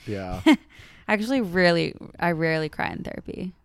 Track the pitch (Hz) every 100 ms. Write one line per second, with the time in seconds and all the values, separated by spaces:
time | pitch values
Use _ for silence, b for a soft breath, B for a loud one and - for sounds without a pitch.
0 | - 101 92 92 170 277 - - - -
1 | - 214 220 269 196 180 175 170 160 -
2 | - - 170 160 160 160 156 - - -
3 | - - - - 185 -